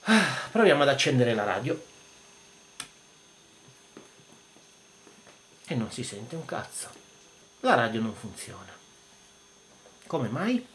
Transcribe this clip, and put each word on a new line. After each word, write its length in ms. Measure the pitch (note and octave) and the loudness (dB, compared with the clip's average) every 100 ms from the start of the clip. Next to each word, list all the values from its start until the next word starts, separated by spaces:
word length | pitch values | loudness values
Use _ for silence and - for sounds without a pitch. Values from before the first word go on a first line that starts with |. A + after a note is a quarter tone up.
Ah, 440 | - A3 D#3+ C3 - | 4 4 4 -2 -4
proviamo 340 | A3 G#3 C#3+ | 4 6 6
ad 60 | C#3 | 4
accendere 440 | C3 D#3+ C3 A#2+ | 4 4 4 4
la 100 | A2 | 2
radio. 400 | G#2 F#2+ B2 - - - - - - - - - - - - - - - - - - - - - - - - - - - - - - - _ - - - - - _ - - | 0 -2 -4 -6 -8 -20 -20 -20 -20 -20 -20 -20 -20 -16 -16 -16 -20 -20 -20 -20 -20 -20 -20 -20 -20 -20 -20 -20 -20 -20 -20 -20 -20 -20 _ -20 -20 -20 -20 -20 _ -20 -6
E 80 | C3 | -4
non 160 | G#2+ | -4
si 120 | - | -8
sente 320 | B2 G2+ A2 E3 | -10 -10 -10 -12
un 100 | D3+ | -8
cazzo. 440 | - - - - - - - - - - - | -10 -10 -12 -14 -16 -20 -20 -20 -20 -20 -4
La 160 | C4 D3+ | 2 4
radio 240 | A#2 A2 | 2 0
non 160 | A2+ G#2+ | -4 -6
funziona. 580 | G#2+ - - F#2 F#2 - - - - - - - - - - - - - - | -14 -14 -14 -16 -18 -20 -20 -20 -20 -20 -20 -20 -20 -20 -20 -20 -20 -20 -6
Come 220 | D#3+ A2+ | -4 -4
mai? 360 | C3 G#3 B3 - | -4 -2 -2 -4